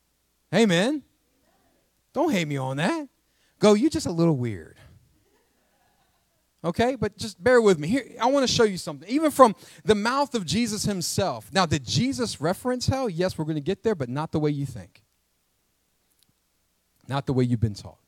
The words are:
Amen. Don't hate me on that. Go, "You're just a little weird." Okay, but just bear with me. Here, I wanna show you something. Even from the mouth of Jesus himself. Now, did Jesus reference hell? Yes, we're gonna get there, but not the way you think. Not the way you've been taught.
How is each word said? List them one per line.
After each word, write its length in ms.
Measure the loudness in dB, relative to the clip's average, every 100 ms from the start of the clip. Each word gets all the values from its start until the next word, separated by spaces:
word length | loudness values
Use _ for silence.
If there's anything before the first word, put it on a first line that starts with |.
| _ _ _ _ _
Amen. 520 | 2 4 4 2 -2 -8 _ _ _ _ _ _ _ _ _ _
Don't 200 | -2 0
hate 160 | 0 0
me 80 | -2
on 220 | -4 -2
that. 300 | -2 -2 -8 _ _ _ _ _
Go, 160 | 4
"You're 160 | 6 2
just 160 | -2 -4
a 40 |
little 260 | 0 0 0
weird." 420 | -2 -6 -12 -20 -20 -20 _ _ _ _ _ _ _ _ _ _ _ _ _ _ _ _
Okay, 320 | -4 0 -2 -2
but 200 | -8 -8
just 260 | -12 -4
bear 180 | 4 6
with 180 | 6 4
me. 80 | 0
Here, 280 | -2 -4 -2
I 60 | 0
wanna 220 | 2 2
show 160 | 2
you 140 | 2 0
something. 300 | -8 -12 -4
Even 220 | 0 2
from 240 | 6 6 6 -10 -4
the 100 | 0
mouth 400 | 2 0 0 -2
of 100 | -2
Jesus 380 | -2 -2 -2 -2
himself. 680 | -4 -4 -4 -4 -4 -6 -2
Now, 140 | 0 0
did 180 | -2
Jesus 560 | -2 -2 0 -2 -6 -4
reference 460 | -4 -2 -4 -4 -2
hell? 220 | -2 -4
Yes, 300 | -2 -4 -2
we're 60 |
gonna 160 | -4 -4
get 220 | -4 -4
there, 120 | -2
but 140 | -2 -4
not 240 | -6 -4
the 80 | -2
way 100 | -2
you 160 | -2 -6
think. 380 | -10 -18 _ _ _ _ _ _ _ _ _ _ _ _ _ _ _ _ _ _ _ _ _ -8
Not 200 | -6 -2
the 60 |
way 120 | 0
you've 160 | 0 0
been 140 | -2
taught. 260 | -4 -14 -20